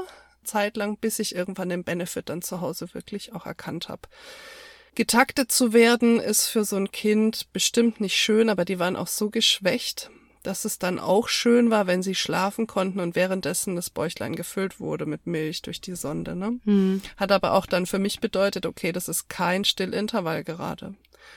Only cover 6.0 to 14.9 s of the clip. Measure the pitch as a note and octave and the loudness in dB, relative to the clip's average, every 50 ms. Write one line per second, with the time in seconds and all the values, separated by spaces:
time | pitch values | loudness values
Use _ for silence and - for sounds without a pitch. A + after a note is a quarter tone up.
6 | A#3+ A#3 A#3 A3+ - - G#3+ - - - - A3+ G#3 - G#3 F#3+ G3 - - - | 6 4 4 4 2 2 2 0 0 2 0 0 0 2 0 -2 -2 -2 -4 0
7 | - G#3+ G#3+ G#3+ A3 A3 A3 - - - - F#3+ - - - A#3 A#3 A#3 A3 - | 2 4 4 4 4 2 2 -2 -6 -6 -2 -2 -2 2 4 4 4 4 2 0
8 | G#3 F#3 - - - - G#3+ A3 A3+ A3 G3+ F#3 F3 F#3 F#3+ F3+ F3 F#3 G3 - | -2 0 2 2 2 4 4 4 4 4 2 2 0 0 0 0 0 0 0 -2
9 | F3 - - - G#3 G#3 - A3+ A3 - - - F#3+ F#3 D#3+ - - - - - | -4 -4 -2 -2 -2 -2 0 2 2 2 2 2 2 0 0 0 -2 -6 -8 -8
10 | - - - - _ _ _ _ - - F#3+ - - G#3 - - F#3 F3+ F3+ - | -12 -14 -18 -20 _ _ _ _ -10 -8 -6 -4 -6 -6 -4 -4 -4 -4 -4 -2
11 | - - F#3 G#3+ A#3 - - - - A#3+ A#3 A#3+ A#3+ A#3 A3 G#3 G3 F#3 F3+ F#3 | 0 2 2 2 2 2 0 2 4 6 6 6 6 6 4 4 4 2 2 0
12 | F#3 G3 F#3 - - - - F3+ F#3 G3+ - - A3+ - - G3 F#3 F#3+ F#3 G3 | 0 -2 -2 -2 -2 -2 0 0 0 0 0 -2 -4 -2 -2 -2 -2 0 -2 -2
13 | F3+ F3 E3+ F3+ F#3 F#3 F#3+ F#3+ F3+ D3 F#3 - - G3+ F3+ F3 - - - - | -4 -2 0 0 0 2 0 -2 -2 -2 -2 -2 -2 -2 -4 -4 -6 -6 -4 -4
14 | D3 E3+ - - G#2+ - E3 E3 F3 - - G3 F#3+ F#3+ - - F#3 D#3+ | -4 -4 -4 -6 -6 -6 -6 -6 -8 -6 -4 -4 -4 -4 -6 -8 -6 -6